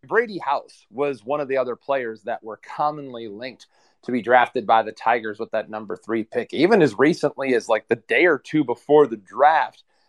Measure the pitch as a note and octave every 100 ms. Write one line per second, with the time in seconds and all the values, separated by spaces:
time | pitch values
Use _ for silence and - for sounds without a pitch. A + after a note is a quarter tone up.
0 | C3 G3+ A#3+ F3+ C#3+ C#3 - _ _ A2+
1 | C#3+ B2+ G#2+ D3 C3+ C3 B2 A2+ - C3+
2 | A#2+ A2 A#2+ A2 A2 G2+ - - D3+ D3+
3 | C#3 A#2 A2+ G2+ B2+ G#2 _ _ _ _
4 | - B2 G#2+ B2 A#2+ C3 G#2 A2+ G#2+ -
5 | A2 A#2+ A2 G#2 A2+ A2 - G#2+ G#2 -
6 | - A2+ A2 B2 G#2+ G2+ E3+ A3+ D3 G#2
7 | D3 E3+ D3 - C3+ A#2+ - A2 - A2+
8 | - A#2+ F3 C#3+ - D#3 B2 A#2 - D3+
9 | C3+ A2 F#2+ G#2+ D3 D#3+ A#2 _ _ _